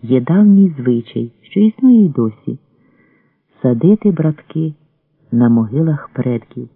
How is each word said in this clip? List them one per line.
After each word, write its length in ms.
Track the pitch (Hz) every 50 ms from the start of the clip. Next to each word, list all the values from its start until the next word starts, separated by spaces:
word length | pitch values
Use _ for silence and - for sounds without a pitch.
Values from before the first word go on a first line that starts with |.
є 180 | - 113 127 131
давній 540 | 123 127 165 196 208 208 202 196 196 185 156 139
звичай, 540 | 123 127 123 117 117 - - 120 117 120 _ _
що 180 | _ _ - 196
існує 440 | 214 220 220 - 262 254 247 226 208
й 40 | 175
досі. 500 | 135 - 117 110 110 _ _ - 120 - _ _ _ _ _ _ _ _ _ _ _ _ _ _ _ _ _ _ _ _
Садити, 480 | - 127 123 117 156 175 214 214 - 208
братки, 640 | 180 156 156 156 151 - - _ - 156 160 160 151 _ _ _ _ _ _ _ _ _ _ _
на 160 | - 117 120 117
могилах 640 | 117 117 113 107 113 143 165 160 151 143 - -
предків 560 | _ - 123 127 120 117 - _ - 123 123 117 _